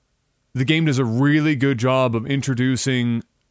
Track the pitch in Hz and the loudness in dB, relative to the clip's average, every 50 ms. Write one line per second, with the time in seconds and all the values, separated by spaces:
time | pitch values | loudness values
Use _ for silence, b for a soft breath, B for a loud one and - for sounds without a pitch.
0 | _ _ _ _ _ _ _ _ _ _ - 123 135 123 160 160 165 156 131 127 | _ _ _ _ _ _ _ _ _ _ -6 -4 0 0 2 2 2 2 2 0
1 | 135 113 113 123 139 143 147 156 151 156 156 123 135 139 135 110 120 127 131 131 | 0 0 0 2 2 4 4 2 2 0 0 0 0 0 0 0 0 0 2 2
2 | 131 123 113 113 110 139 139 139 120 139 131 113 127 131 131 117 - 135 131 123 | 2 0 0 -2 -4 -4 -4 -4 -2 -2 -2 0 0 0 0 -2 -2 -2 -2 -2
3 | 120 120 117 117 - _ _ _ _ _ | 0 -2 -2 -4 -6 _ _ _ _ _